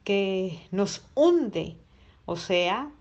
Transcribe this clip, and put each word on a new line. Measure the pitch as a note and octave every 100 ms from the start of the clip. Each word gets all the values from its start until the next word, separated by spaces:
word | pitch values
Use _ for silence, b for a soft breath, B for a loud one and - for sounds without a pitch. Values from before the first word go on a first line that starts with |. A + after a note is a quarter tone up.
que | - G3+ G3 F#3+ F#3 E3 -
nos | F#3 G3+ - -
hunde, | - D#4+ F4 A#3+ E3+ D#3 - b b b b -
o | E3+
sea, | - F3+ F3 G#3+ D4 -